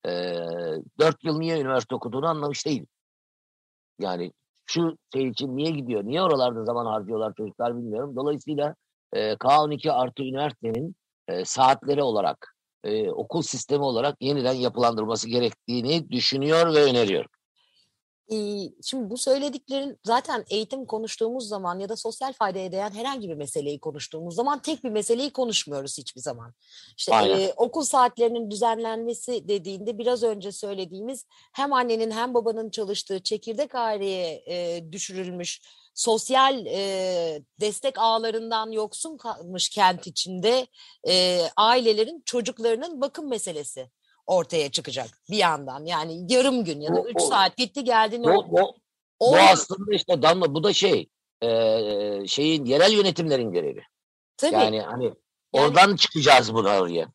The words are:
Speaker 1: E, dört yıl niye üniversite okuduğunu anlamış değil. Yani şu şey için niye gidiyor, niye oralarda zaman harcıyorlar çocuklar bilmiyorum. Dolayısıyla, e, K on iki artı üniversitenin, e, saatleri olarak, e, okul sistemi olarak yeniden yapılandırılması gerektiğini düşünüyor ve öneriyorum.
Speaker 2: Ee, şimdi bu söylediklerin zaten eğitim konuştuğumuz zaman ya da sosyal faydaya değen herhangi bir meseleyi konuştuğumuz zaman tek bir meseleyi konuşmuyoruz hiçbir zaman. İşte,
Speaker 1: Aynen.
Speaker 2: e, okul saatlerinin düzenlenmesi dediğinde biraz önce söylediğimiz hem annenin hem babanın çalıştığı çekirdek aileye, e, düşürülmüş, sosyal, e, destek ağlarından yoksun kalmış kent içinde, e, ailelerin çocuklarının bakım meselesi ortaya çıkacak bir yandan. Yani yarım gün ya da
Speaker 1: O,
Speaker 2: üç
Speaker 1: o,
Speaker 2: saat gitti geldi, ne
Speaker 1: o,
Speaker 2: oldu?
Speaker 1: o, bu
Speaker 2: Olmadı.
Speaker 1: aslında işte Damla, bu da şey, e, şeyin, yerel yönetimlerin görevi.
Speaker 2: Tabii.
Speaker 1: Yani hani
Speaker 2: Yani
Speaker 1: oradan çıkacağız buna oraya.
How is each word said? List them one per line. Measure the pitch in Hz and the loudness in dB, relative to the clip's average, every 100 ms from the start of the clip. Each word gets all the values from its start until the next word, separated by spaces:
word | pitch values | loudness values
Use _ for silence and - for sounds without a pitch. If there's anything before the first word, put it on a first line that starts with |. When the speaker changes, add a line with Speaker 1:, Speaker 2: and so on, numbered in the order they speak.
| 87 | -6
Speaker 1:
E, | 87 90 85 85 85 85 78 - - | -6 -4 -6 -6 -6 -6 -8 -10 0
dört | 151 147 | 0 0
yıl | 165 156 | -4 -4
niye | 165 160 | -2 -2
üniversite | 135 131 113 127 | 0 -2 -2 -8
okuduğunu | 123 123 156 | -6 -4 -4
anlamış | 156 147 143 - | -2 -4 -6 -4
değil. | 135 - _ _ _ _ _ _ _ _ _ _ _ | -4 -6 _ _ _ _ _ _ _ _ _ _ _
Yani | 95 90 87 _ _ _ - | -6 -6 -8 _ _ _ -8
şu | - 170 160 _ | -2 -2 -2 _
şey | 131 131 | -4 -4
için | 113 139 127 | -4 -6 -4
niye | 156 | -4
gidiyor, | 156 123 110 | -4 -4 -4
niye | 101 147 | -2 -2
oralarda | 180 143 123 117 110 | 0 2 2 0 -4
zaman | 120 117 | -4 -2
harcıyorlar | 110 98 110 110 | -4 -4 -4 -4
çocuklar | - 107 - 120 120 | -6 -10 -4 -4 -4
bilmiyorum. | 117 107 143 127 | -6 -6 -6 -4
Dolayısıyla, | 143 147 - 147 147 165 _ _ _ | -4 -4 -4 -4 -4 -4 _ _ _
e, | 95 107 107 | -4 -2 0
K | 127 147 | 4 4
on | 151 | 4
iki | 147 156 | 0 0
artı | 135 127 117 | 0 0 -4
üniversitenin, | 135 131 147 123 117 113 156 - _ _ - | -8 -4 -4 -4 -6 -4 -6 -12 _ _ -8
e, | 87 95 | -6 -4
saatleri | - 131 135 135 143 | 2 4 4 2 0
olarak, | 135 107 90 69 - _ _ _ | 0 0 0 -4 -12 _ _ _
e, | - 107 107 | -4 -2 -2
okul | - - 165 | -4 -6 -4
sistemi | - 127 - 143 | -4 -8 -2 0
olarak | 139 117 135 147 | 0 0 -2 -2
yeniden | 127 143 127 | -2 0 0
yapılandırılması | 131 123 117 120 113 107 113 110 | 0 -2 2 0 0 -2 -4 -2
gerektiğini | 120 120 - - 123 120 165 151 | 0 0 -4 -6 -4 0 -2 -2
düşünüyor | 123 - 135 143 165 170 | -2 0 0 2 4 4
ve | 151 | 6
öneriyorum. | 143 123 107 92 - _ _ _ _ _ _ _ _ _ _ | 6 6 2 2 -2 _ _ _ _ _ _ _ _ _ _
Speaker 2:
Ee, | 220 208 208 180 _ | -4 -4 -6 -8 _
şimdi | - 269 208 | -8 -6 -6
bu | 240 | -4
söylediklerin | - 269 294 269 _ 269 277 233 | 0 2 0 -6 _ -6 -6 -8
zaten | - 233 285 254 - | 0 0 0 -6 -4
eğitim | 202 214 269 247 | -6 -4 -8 -6
konuştuğumuz | 220 220 - 226 254 220 | -6 -6 -4 -4 -4 -8
zaman | 208 185 180 | -6 -6 -6
ya | 196 | -8
da | 220 | -8
sosyal | 226 226 262 | -8 -8 -10
faydaya | 262 208 190 185 | -2 -2 -2 -6
değen | 185 208 | -4 -6
herhangi | 202 247 277 202 | -6 -8 -6 -8
bir | |
meseleyi | 151 143 160 143 147 | -10 -8 -6 -6 -6
konuştuğumuz | 160 123 - 156 170 165 | -8 -10 -12 -12 -8 -2
zaman | 262 285 | -2 -2
tek | - 311 | -4 -6
bir | 254 | -4
meseleyi | 214 202 233 285 | -4 0 0 0
konuşmuyoruz | - 247 196 - 143 135 - | -2 -2 -2 -4 -8 -8 -10
hiçbir | 131 - | -14 -12
zaman. | 135 120 113 _ _ - - - | -10 -10 -14 _ _ -20 -20 -10
İşte, | - - | 2 4
Speaker 1:
Aynen. | 202 190 | 6 4
Speaker 2:
e, | 190 - | 2 0
okul | 233 320 | -2 0
saatlerinin | 277 277 247 247 233 233 220 | 0 4 4 4 0 0 -6
düzenlenmesi | 202 233 226 226 226 233 233 - 240 160 | -2 0 0 -4 -4 -6 -8 -6 -6 -2
dediğinde | 202 170 196 208 214 | -4 -4 -8 -8 -2
biraz | 240 247 | 0 0
önce | 226 208 190 | 0 -2 -8
söylediğimiz | 190 202 196 185 190 220 262 - _ _ | -10 -10 -8 -8 -10 -10 -12 -16 _ _
hem | - 277 | -6 0
annenin | 277 247 226 226 | 2 2 0 0
hem | 214 247 | -2 0
babanın | 240 220 220 226 | 0 0 -4 -6
çalıştığı | - 196 202 - 196 | -6 -6 -6 -6 -6
çekirdek | - 214 - 220 302 254 | -4 -6 -6 -6 -4 -2
aileye, | 226 208 196 185 175 151 - | -2 -2 -4 -4 -4 -8 -8
e, | 175 175 170 165 | -6 -4 -6 -10
düşürülmüş, | 185 - 185 185 180 175 - _ _ _ | -12 -10 -8 -8 -8 -10 -10 _ _ _
sosyal, | - - 220 - 262 269 233 185 | -4 0 0 2 4 4 2 -4
e, | 170 196 190 185 180 165 151 _ _ | -4 -4 -2 -2 -2 -4 -6 _ _
destek | 214 208 269 262 | -4 -2 -4 0
ağlarından | 226 226 226 226 226 226 220 | 0 2 -2 -4 -4 -4 -4
yoksun | 220 214 - 330 302 | -4 -6 -6 -10 -10
kalmış | 233 214 175 185 - | -10 -10 -10 -4 -4
kent | - 190 185 - | 4 4 4 -6
içinde, | - 180 185 202 254 254 _ - _ - | -8 -6 -2 2 2 -2 _ -20 _ 0
e, | 180 180 180 165 - | 4 4 2 0 2
ailelerin | 214 254 226 208 220 330 - | 4 4 4 2 0 -4 -4
çocuklarının | 247 226 240 226 226 320 311 | -4 -4 -2 0 0 -4 -6
bakım | 277 - 302 | -6 -6 -6
meselesi | 226 190 156 147 - 127 _ _ _ - | -6 -6 -8 -10 -12 -16 _ _ _ 0
ortaya | 185 165 165 143 | 0 2 0 0
çıkacak | - 127 131 117 _ _ | -2 -4 -8 -8 _ _
bir | 208 | 4
yandan. | 180 151 139 131 156 | 4 4 -4 -10 -6
Yani | 170 160 165 180 | -4 -4 -8 0
yarım | 247 269 254 | 4 4 2
gün | 185 147 | -2 -4
ya | 151 175 | -2 -2
da | |
Speaker 1:
O, | 233 | 0
Speaker 2:
üç | 240 | -2
Speaker 1:
o, | - | 2
Speaker 2:
saat | 226 190 - | 4 2 2
gitti | 247 - | -6 -4
geldi, | 247 226 220 233 | 2 2 2 2
ne | 233 | 4
Speaker 1:
o, | - | 4
Speaker 2:
oldu? | 165 | 4
Speaker 1:
o, | 170 | 2
bu | 190 - _ _ _ _ | 2 -2 _ _ _ _
Speaker 2:
Olmadı. | 233 220 190 | 6 10 10
Speaker 1:
aslında | 185 - 185 202 202 | 8 4 -6 -2 -2
işte | - 175 | 2 4
Damla, | 151 180 170 147 | 6 6 2 2
bu | |
da | 180 | 2
şey, | - 196 131 82 _ _ _ | 4 4 2 0 _ _ _
e, | 117 113 113 110 107 101 104 101 98 | 0 2 4 2 0 -2 -2 -4 -4
şeyin, | - 151 160 123 | 0 2 2 2
yerel | 139 190 | 6 6
yönetimlerin | 214 196 165 165 135 113 | 6 2 2 0 0 0
görevi. | 87 76 65 - _ _ _ _ - | -2 -2 -6 -14 _ _ _ _ -2
Speaker 2:
Tabii. | 294 | 2
Speaker 1:
Yani | 311 - 110 | 4 2 2
hani | 101 120 120 | -6 -4 -4
Speaker 2:
Yani | - _ _ _ | -6 _ _ _
Speaker 1:
oradan | 135 147 151 196 190 | 4 6 8 8 6
çıkacağız | - 160 143 131 110 | 0 2 8 8 6
buna | 113 101 101 | 0 4 4
oraya. | 90 85 80 | 2 0 -4